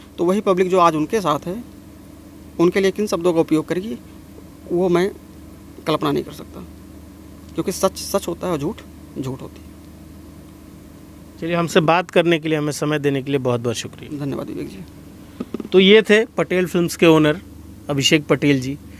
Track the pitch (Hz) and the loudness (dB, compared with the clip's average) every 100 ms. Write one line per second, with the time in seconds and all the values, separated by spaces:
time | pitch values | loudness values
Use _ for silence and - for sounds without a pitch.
0 | - - 175 202 202 185 185 185 170 156 | -16 -4 0 0 0 0 2 4 4 2
1 | 151 226 165 151 170 208 - - - - | -2 -2 0 -2 -4 -10 -12 -20 -20 -20
2 | - - - - - - 175 196 190 196 | -20 -20 -20 -20 -10 0 2 2 0 0
3 | 208 185 175 165 151 156 151 170 214 240 | -4 0 2 2 2 0 0 -6 -6 -12
4 | - - - - - - - 175 185 175 | -14 -20 -20 -20 -20 -18 -6 -2 2 2
5 | 196 - - - - - - - - 151 | 0 -4 -18 -20 -20 -20 -20 -10 -4 -2
6 | 151 143 - - - - - - - - | -2 -2 -6 -12 -16 -16 -18 -20 -20 -20
7 | - - - - - - 175 180 190 - | -20 -20 -20 -20 -10 -8 -6 -2 -2 -2
8 | - 196 180 170 180 156 147 233 - - | -6 -4 -4 -6 -6 -4 -4 -8 -14 -20
9 | - - 131 127 - - - - - - | -14 -10 -10 -10 -14 -18 -20 -20 -20 -20
10 | - - - - - - - - - - | -20 -20 -20 -20 -20 -20 -20 -20 -20 -20
11 | - - - - 165 170 170 190 156 170 | -20 -20 -20 -10 -4 -2 2 2 4 2
12 | 175 185 170 170 156 156 147 143 151 151 | 2 2 4 2 0 -2 -2 -2 -2 0
13 | 143 139 131 139 127 120 120 110 - - | 0 -2 -2 -2 0 0 -2 -4 -8 -14
14 | - 147 139 - - - - 190 170 - | -12 -8 -6 -6 -8 -10 -12 -14 -18 -20
15 | - - - - - - - 185 190 214 | -20 -20 -16 -14 -10 -10 2 4 8 6
16 | 208 214 247 - 156 180 180 180 170 - | 6 2 2 -4 -2 -2 -2 0 -2 2
17 | 170 156 151 175 - - - - - 139 | 6 6 4 0 -8 -20 -20 -14 -6 -2
18 | 131 160 147 143 143 139 131 147 - | 2 2 2 2 2 0 -2 -10 -14